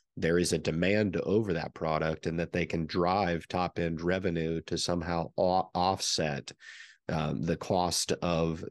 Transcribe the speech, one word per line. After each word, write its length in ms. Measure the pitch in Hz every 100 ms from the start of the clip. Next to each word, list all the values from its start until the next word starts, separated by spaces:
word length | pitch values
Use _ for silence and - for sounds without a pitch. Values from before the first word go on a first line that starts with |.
| _ -
there 220 | 87 85
is 140 | 85
a 60 | 85
demand 580 | 80 80 90 104 104 -
over 340 | - 101 104
that 220 | 82 78
product 520 | - 80 78 80 80 85
and 120 | 82
that 140 | 82
they 120 | 90
can 220 | 82 85 78
drive 600 | 92 87 98 92 85 -
top 300 | 92 90 -
end 220 | 85 82
revenue 600 | 85 92 92 85 80 82
to 160 | - 85
somehow 540 | - 87 82 85 82 -
o-, 320 | 92 92 -
offset, 760 | 90 92 95 - - 78 69 - - - - - - -
um, 340 | 80 76 67
the 140 | 82 82
cost 560 | - 98 87 - - -
of 440 | 87 85 82 80 -